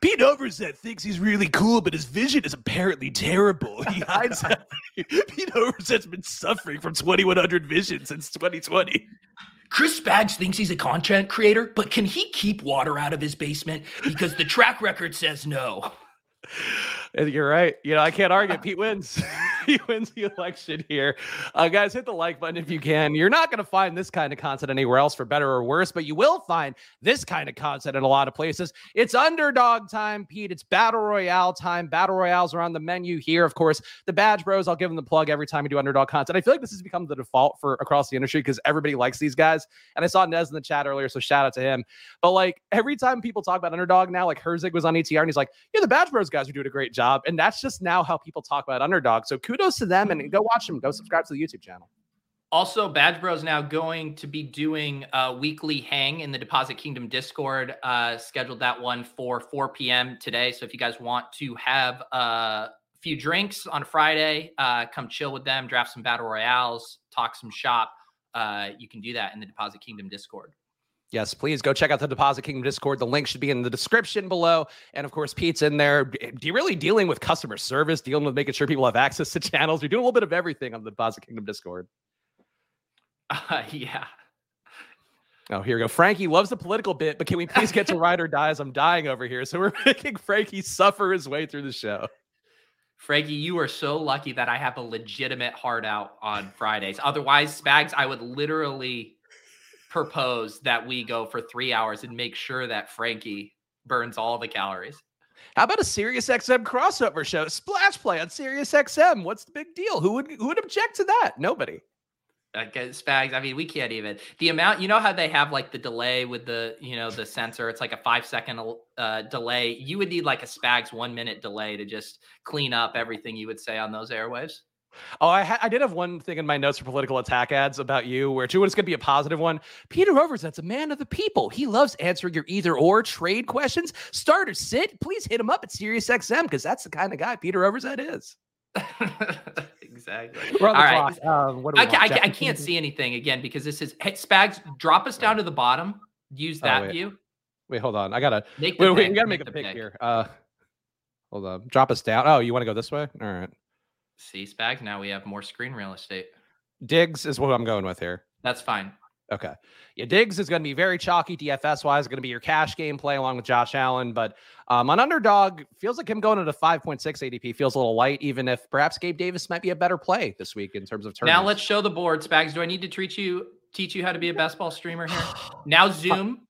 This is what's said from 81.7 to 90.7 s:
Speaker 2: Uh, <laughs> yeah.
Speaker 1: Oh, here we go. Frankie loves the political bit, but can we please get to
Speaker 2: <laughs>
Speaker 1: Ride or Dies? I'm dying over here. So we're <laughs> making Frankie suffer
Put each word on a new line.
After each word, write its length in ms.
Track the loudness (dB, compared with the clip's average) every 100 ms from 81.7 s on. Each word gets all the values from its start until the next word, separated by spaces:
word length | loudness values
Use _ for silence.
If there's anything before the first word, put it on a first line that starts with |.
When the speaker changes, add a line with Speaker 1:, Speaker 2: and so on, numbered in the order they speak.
| -12 -14 _ _ _ _ _ _ _ _ _ _ _ _ _ _
Speaker 2:
Uh, 340 | -10 -4 -6 -6
<laughs> 40 |
yeah. 360 | -12 -10 -10 -12 -18 _ _ _ _ _ -20 -20 _ _ _ _ _ _
Speaker 1:
Oh, 100 | -6
here 160 | 0 0
we 60 |
go. 60 | 0
Frankie 400 | 4 4 4 4
loves 200 | 4 4
the 80 | -2
political 380 | -4 -2 -2
bit, 240 | -2 -2 -4
but 80 | -2
can 100 | -2
we 100 | 2
please 260 | 2 4
get 140 | 2 0
to 80 | 2
Speaker 2:
<laughs> 20 |
Speaker 1:
Ride 200 | 4 2
or 80 | 0
Dies? 320 | 0 0 0
I'm 140 | -4
dying 340 | 2 4 4 0
over 200 | -4 -6
here. 180 | -6
So 140 | -6 -2
we're 140 | -2 2
<laughs> 60 |
making 320 | 2 2 -2 -10
Frankie 460 | -2 0 0 -6
suffer 500 | -10